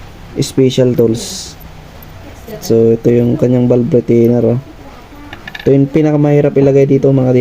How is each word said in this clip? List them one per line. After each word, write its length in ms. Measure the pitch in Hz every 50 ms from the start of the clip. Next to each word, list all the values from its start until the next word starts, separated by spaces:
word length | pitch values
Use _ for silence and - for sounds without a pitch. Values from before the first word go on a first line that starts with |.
| - - - - - - - -
special 560 | 135 - - 135 131 127 127 135 127 123 120
tools. 560 | 120 117 113 113 117 - - - - - - - - - - - - - - - - - - - - - - - - - - - - -
So, 320 | - 113 113 113 113 113
ito 160 | - - 120 120
yung 240 | 120 120 120 -
kanyang 320 | - - 123 127 123 123 123
valve 320 | 123 123 120 120 127 120
retainer, 400 | 117 - 120 117 117 117 120 120
oh. 180 | 117 113 120 131 - - - - - - - - - - - - - - - - - - - - -
Ito 60 | -
yung 160 | 135 139 139
pinakamahirap 720 | 139 - 160 151 156 151 147 147 147 147 143 135 143 -
ilagay 320 | 139 139 139 135 139 139 143
dito, 240 | 135 135 143 139 135
mga 180 | 131 127 127
D 60 | 127 123